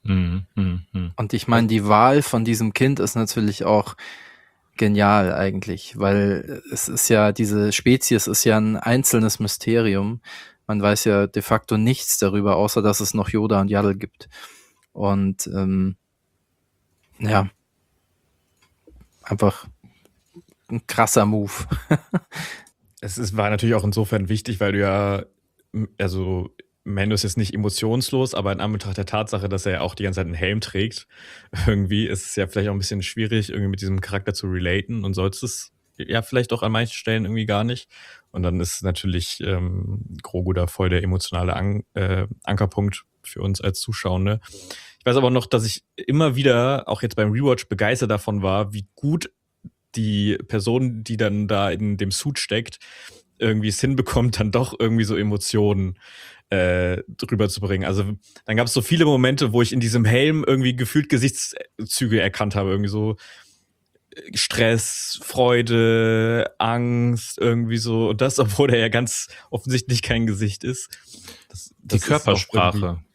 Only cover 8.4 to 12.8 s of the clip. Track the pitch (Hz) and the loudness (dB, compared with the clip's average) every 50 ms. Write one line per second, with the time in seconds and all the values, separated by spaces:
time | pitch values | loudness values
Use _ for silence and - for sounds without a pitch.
8.4 | - 117 110 110 107 110 110 - - 117 120 131 135 - - 117 110 107 - - | 2 4 4 4 2 0 -2 -2 0 0 0 2 2 2 2 4 2 2 0 -2
9.4 | 113 107 - - - 117 113 117 113 107 95 98 98 104 117 117 _ - - - | -4 -4 -4 -4 -2 0 2 2 2 2 0 0 -2 -4 -6 -8 _ -18 -20 -20
10.4 | - - _ _ _ - 107 104 98 104 107 - - 113 104 101 101 98 - 104 | -20 -20 _ _ _ -4 -2 2 2 2 2 4 2 2 4 4 2 0 -2 -6
11.4 | - - 113 107 - - 110 107 107 120 131 - - - - - 104 98 98 104 | 0 0 0 0 0 0 0 2 2 2 0 0 -2 -4 -2 0 0 0 0 2
12.4 | 101 101 95 80 104 104 - 117 | 2 2 2 2 2 2 0 2